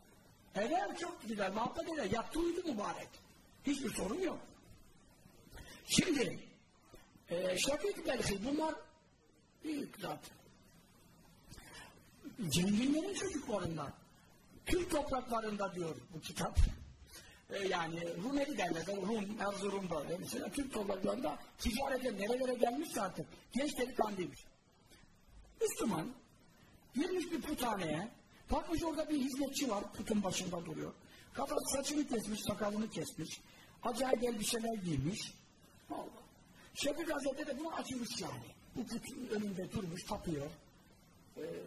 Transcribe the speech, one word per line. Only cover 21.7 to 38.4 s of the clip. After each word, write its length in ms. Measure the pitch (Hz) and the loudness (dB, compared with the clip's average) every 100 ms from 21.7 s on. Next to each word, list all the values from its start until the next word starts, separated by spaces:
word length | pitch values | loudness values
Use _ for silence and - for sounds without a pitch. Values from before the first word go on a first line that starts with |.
| 277 269 254 254 196 | 2 2 2 2 2
nerelere 380 | 202 254 254 | 2 2 2
gelmiş 440 | 233 240 269 320 240 | 4 4 4 0 0
artık. 280 | 185 170 - - - | 0 -2 -8 -12 -2
Genç 260 | 233 294 - | 0 2 2
delikanlıymış. 600 | 247 - 214 190 156 131 - - - - - - - - - - - - | 2 2 2 0 -4 -6 -18 -20 -20 -20 -20 -20 -20 -20 -20 -20 -20 0
Müslüman, 540 | 427 - 269 165 196 - - - - - - - - | 0 2 2 2 0 -8 -18 -20 -20 -20 -20 -20 -4
girmiş 380 | 240 359 370 294 | 0 2 2 0
bir 80 | 302 | -2
puthaneye, 680 | 277 294 240 202 165 151 220 - - - - | -2 0 2 2 0 0 -2 -8 -20 -14 0
bakmış 320 | 294 349 311 | 0 2 0
orada 260 | 330 302 302 | 2 0 2
bir 120 | 294 | 2
hizmetçi 500 | 262 262 269 - 262 | 2 0 0 0 0
var, 220 | 202 - | 0 -2
putun 300 | - 220 208 | -6 0 2
başında 440 | 190 180 185 175 160 | 2 0 -2 -4 -4
duruyor. 280 | 147 147 - - - - | -6 -6 -8 -18 -20 -10
Kafası 420 | - 277 294 - 269 | -4 0 0 2 0
saçını 320 | 277 302 - | 2 0 2
kesmiş, 320 | 226 208 208 - | 0 0 -2 -2
sakalını 420 | 208 208 214 220 | 0 0 0 -2
kesmiş, 500 | 170 151 - 160 - - - - - | -2 -4 -6 -6 -8 -14 -20 -20 -4
acayip 420 | 226 226 262 220 | -2 2 2 4
elbiseler 500 | 240 214 208 233 226 | 2 0 0 0 0
giymiş. 600 | 220 180 139 143 220 - - - - - - - | 0 0 2 2 -2 -6 -12 -20 -20 -20 -20 -10
Allah. 320 | - - - - - - - - | -8 -8 -12 -20 -20 -20 -20 -12
Şefik 400 | - 277 294 320 | -2 0 0 0
Hazretleri 320 | 285 269 262 302 | 0 0 0 -2
de 120 | 254 | -2
bunu 160 | 330 | -2
acımış 460 | 349 240 254 220 - | -4 -4 -4 -4 -4
yani. 260 | 156 123 | -4 -6